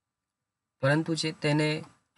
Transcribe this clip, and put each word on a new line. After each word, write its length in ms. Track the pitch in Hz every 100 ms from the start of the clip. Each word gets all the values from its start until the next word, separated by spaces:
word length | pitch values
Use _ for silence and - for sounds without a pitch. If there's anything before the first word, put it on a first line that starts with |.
| _ _ _ _ _ _ _ _
પરંતુ 340 | 135 151 165
જે 180 | 160 160
તેને 520 | - 147 151 151 156 - - _